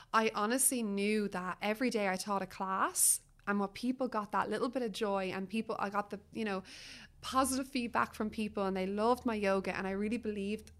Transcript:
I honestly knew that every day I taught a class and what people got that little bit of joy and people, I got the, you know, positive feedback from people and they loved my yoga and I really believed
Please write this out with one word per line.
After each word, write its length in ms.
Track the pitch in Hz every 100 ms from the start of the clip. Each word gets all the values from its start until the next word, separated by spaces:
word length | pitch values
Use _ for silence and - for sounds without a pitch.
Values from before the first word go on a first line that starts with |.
| -
I 180 | 220 220
honestly 480 | 214 208 262 - 254
knew 460 | 220 202 202 214 202
that 280 | 185 180 170
every 260 | 208 214 254
day 200 | 233 202
I 80 | 185
taught 260 | - 196
a 40 | 190
class 720 | - 190 190 294 370 - - - - -
and 120 | 202
what 140 | 196
people 340 | 196 240 254 254
got 260 | 220 202
that 180 | 196 190
little 180 | 214 262
bit 140 | 254
of 100 | 233
joy 400 | 190 208 196 190
and 140 | 190 190
people, 280 | 220 220 -
I 100 | 196
got 220 | 202 202
the, 100 | 196 -
you 100 | 226
know, 180 | 220 190 190 - - - - -
positive 460 | - 262 262 262 277
feedback 440 | 254 233 233 233
from 160 | - 214
people 380 | 220 214 214 190
and 100 | 190
they 100 | 185
loved 380 | 202 220 247
my 100 | 247
yoga 400 | 214 196 196 190
and 120 | 180 190
I 60 |
really 260 | 190 208 233
believed 540 | 220 208 196 214 - -